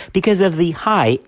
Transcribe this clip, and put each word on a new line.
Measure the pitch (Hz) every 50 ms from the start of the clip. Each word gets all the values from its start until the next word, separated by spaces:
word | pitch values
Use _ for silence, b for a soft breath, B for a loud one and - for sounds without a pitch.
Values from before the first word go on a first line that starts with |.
| B B
because | - 190 190 220 208 185
of | 196 185 160
the | 156 175 170
high | 156 - - 214 214 190 127 110 123 - -